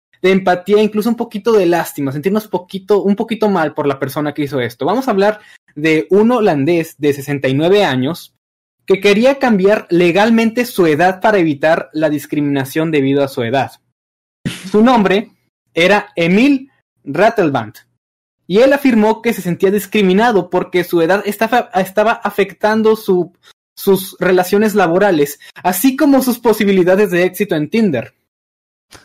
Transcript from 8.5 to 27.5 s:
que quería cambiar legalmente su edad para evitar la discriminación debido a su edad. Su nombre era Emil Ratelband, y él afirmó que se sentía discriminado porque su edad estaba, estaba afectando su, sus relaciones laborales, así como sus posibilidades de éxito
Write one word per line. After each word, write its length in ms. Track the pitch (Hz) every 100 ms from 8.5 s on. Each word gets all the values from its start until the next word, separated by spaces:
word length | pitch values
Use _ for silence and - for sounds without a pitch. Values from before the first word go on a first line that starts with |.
| _ _ _
que 160 | - 190
quería 380 | 202 202 254 269
cambiar 480 | 254 208 190 214 -
legalmente 760 | 170 175 170 220 226 226 226 127
su 200 | - 170
edad 340 | 151 180 185
para 180 | 220 208
evitar 500 | 165 135 156 165 -
la 160 | 156 156
discriminación 800 | 147 - 151 143 139 131 156 160
debido 340 | 156 135 139
a 40 | 139
su 140 | 135
edad. 300 | 117 135 117 - _ _ _ _ _ _ - - -
Su 120 | 208
nombre 460 | 233 247 190 190 226 _ _ _ _
era 380 | - 180 202 - -
Emil 540 | 170 190 269 269 269 _ _ _
Ratelband, 760 | - 143 214 226 170 131 107 - _ _ _ _ _ _ -
y 120 | 190
él 160 | 262
afirmó 480 | 277 277 226 208 214
que 100 | 233
se 80 | 214
sentía 300 | 180 170 190
discriminado 800 | 202 - 214 190 185 240 202 175
porque 340 | 185 180 180
su 160 | 175 175
edad 220 | 165 196
estaba, 460 | 202 202 220 247 233
estaba 360 | 190 185 - 214
afectando 840 | 226 202 - 196 180 214 220 220 220
su, 360 | - 180 170 _ _ _ _
sus 420 | - - 190 - -
relaciones 560 | 180 185 180 202 220
laborales, 640 | 202 175 175 208 165 147 - - -
así 340 | 175 185 269 262
como 240 | 311 269
sus 180 | 262 226
posibilidades 720 | 233 214 202 196 175 190 208
de 100 | 175
éxito 320 | 180 180 202